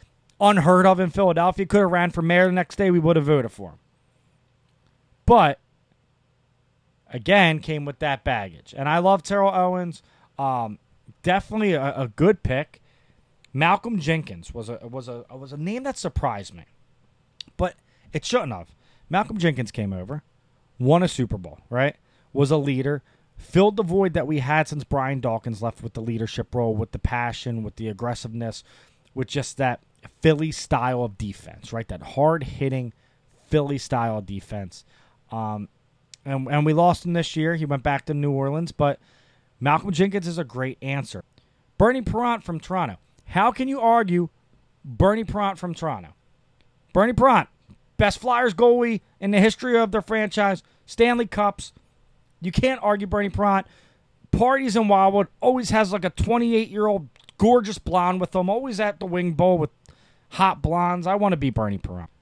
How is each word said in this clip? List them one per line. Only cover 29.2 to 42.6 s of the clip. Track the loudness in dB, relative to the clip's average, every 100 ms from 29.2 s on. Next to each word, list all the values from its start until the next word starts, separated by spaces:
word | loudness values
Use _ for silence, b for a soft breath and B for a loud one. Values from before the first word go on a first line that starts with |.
| -6
just | -6 -8 -4
that | -4 -4 _ _ -20 _
Philly | 2 2 -2
style | -6 -4 -2 0 -2
of | -4 -6
defense, | -12 -12 -18 -20 -12
right? | -10 -10
That | -12
hard-hitting | -8 0 2 2 -4 -4 -4 -4 -8 -14 _ _ _ _ -2
Philly | -2 0 -4
style | -4 -2 -2 -4
of |
defense. | -8 -12 -10 -12 -12 -16 _ b b b -12
Um, | -8 -6 -8 -10 _ _ _ _ -16
and, | -8 -6 -2
and | 2
we | 2
lost | 4 4 2
him | 0
this | -2 -2 -2
year. | -2 -2
He | -2
went | -2
back | -2 -2 -2
to |
New | -2 -2
Orleans, | -2 -2 -4 -4
but | 0 0 0 b b b b b -4
Malcolm | 0 0 0
Jenkins | 0 0 0 -6
is | -8
a |
great | -8 -6 -6 -6
answer. | -8 -6 -8 -14 -18 _ _ _ _ 2
Bernie | 2 2
Parent | -2 -2 -2 -4
from | -6
Toronto. | -10